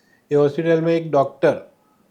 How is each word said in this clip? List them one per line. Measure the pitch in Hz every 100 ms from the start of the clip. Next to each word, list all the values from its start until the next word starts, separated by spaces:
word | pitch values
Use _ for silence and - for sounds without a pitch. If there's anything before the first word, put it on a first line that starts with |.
| _ _ -
એ |
હોસ્પિટલમાં | 147 147 151 165 165 165
એક | 165 165
ડૉક્ટર | 143 135 - 156 123 - _ _ _ _